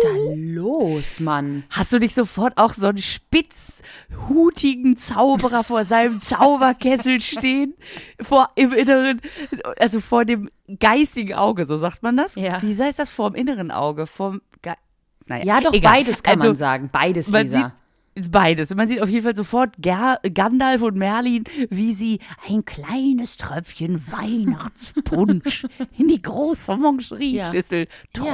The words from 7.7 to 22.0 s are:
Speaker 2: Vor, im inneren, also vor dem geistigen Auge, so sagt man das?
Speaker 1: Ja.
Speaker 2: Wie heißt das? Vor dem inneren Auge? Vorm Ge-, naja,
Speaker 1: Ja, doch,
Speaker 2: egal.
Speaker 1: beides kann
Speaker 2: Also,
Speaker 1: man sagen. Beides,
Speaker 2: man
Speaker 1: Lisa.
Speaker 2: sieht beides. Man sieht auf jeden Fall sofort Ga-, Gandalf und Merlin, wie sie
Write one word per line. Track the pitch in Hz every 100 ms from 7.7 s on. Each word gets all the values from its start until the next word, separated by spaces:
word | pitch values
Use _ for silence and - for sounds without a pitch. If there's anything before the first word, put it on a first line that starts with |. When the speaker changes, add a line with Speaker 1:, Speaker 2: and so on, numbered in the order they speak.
| 339 - - - -
Speaker 2:
Vor, | - 269 -
im | - 262
inneren, | 254 269 262 262 240 302 - 285 247 - -
also | 233 220
vor | - 233
dem | 233 233 202 - - 196
geistigen | 214 254 302 240 196
Auge, | - 202 202
so | 143 151
sagt | 175 -
man | 233 254
das? | 359 196
Speaker 1:
Ja. | 185 180
Speaker 2:
Wie | 214 208
heißt | 277 277
das? | 285
Vor | - 208
dem | 196
inneren | 254 233 170
Auge? | 90 147 151 156
Vorm | - 196 196 - _
Ge-, | - - _ _ _ _ -
naja, | 123
Speaker 1:
Ja, | 190 233
doch, | 302
Speaker 2:
egal. | 208 214
Speaker 1:
beides | 254 247 -
kann | - 151
Speaker 2:
Also, | 226
Speaker 1:
man | 143
sagen. | 139 131 135
Beides, | 135 170 170 208
Speaker 2:
man | 208 131
Speaker 1:
Lisa. | 131
Speaker 2:
sieht | - - _ _ _ - 175
beides. | 196 165 160 151
Man | 196 220
sieht | 247
auf | 196
jeden | 226
Fall | 233 208
sofort | 202 233 254 -
Ga-, | 175 185 254 254 190
Gandalf | 175 208 254 262 247
und | 226 190
Merlin, | 196 226 247 240 220 302 240
wie | 190 226
sie | 196